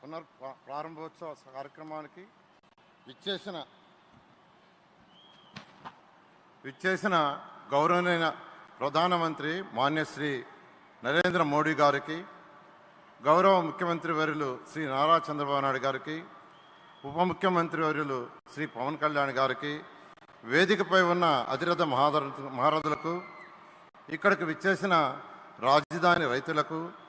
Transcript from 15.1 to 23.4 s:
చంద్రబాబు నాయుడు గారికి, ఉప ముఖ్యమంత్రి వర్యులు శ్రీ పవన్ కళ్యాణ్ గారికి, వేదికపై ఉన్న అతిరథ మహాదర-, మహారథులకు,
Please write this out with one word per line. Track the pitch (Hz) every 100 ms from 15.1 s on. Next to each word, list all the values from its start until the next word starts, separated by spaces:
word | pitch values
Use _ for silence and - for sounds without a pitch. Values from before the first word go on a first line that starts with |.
| 165 160
చంద్రబాబు | 147 143 143
నాయుడు | 139 131
గారికి, | 131 131 151 160 170 - - - - - - -
ఉప | 139 151
ముఖ్యమంత్రి | 185 165 196 180 165 160
వర్యులు | 160 151 147 131 120 - -
శ్రీ | - 151
పవన్ | 113 131 151
కళ్యాణ్ | 151 147 139
గారికి, | 127 135 127 147 147 - - - - - -
వేదికపై | 113 139 185 208 175 185
ఉన్న | 175 175 175 139 113
అతిరథ | 131 170 175
మహాదర-, | 165 127 147 147 139 135 139
మహారథులకు, | 131 139 156 156 147 160 175 185 -